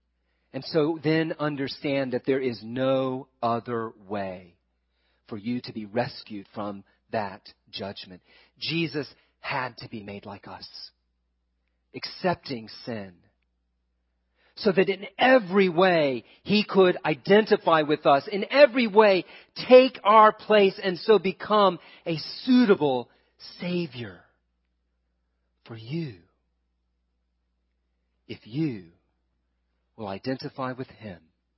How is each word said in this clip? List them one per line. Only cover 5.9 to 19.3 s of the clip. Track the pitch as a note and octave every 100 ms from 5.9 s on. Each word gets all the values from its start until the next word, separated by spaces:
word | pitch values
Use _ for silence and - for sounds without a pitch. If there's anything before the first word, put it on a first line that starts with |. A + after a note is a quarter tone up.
| A2 B2 - - G#2 G2
from | - G#2 G2+ - _ _
that | A2+ G2+ G2 - _ _
judgment. | - G2 G2+ - F2+ _ _ _ _
Jesus | A2 D#3+ E3 C#3+ C3+ - _ _
had | - C#3+ B2+ A#2+
to | B2
be | A2+
made | G2+ G2+ G2+
like | G2+ -
us, | F2+ - - - _ _ _ _ _ _ _ _ _ _
accepting | C3 - - F#3 E3+ - B2 A2 -
sin, | - A2+ F#2+ F2 _ _ _ _ _ _ _ _ _ _ _ _ _ -
so | G#3+
that | F#3 F#3+
in | F#3+ G3 -
every | B3+ C4 F#3 G3 F#3+
way | D#3+ F#3 E3+ D3 B2 - _
he | - G#3
could | G3+ G3 F#3 F3
identify | D3+ D3+ - G3+ A3 G3+ F#3 E3
with | D3 D3+ E3
us, | C#3 -
in | G3 G#3+
every | C4 C#4+ A#3 A3+
way | G3 G#3+ F#3+ -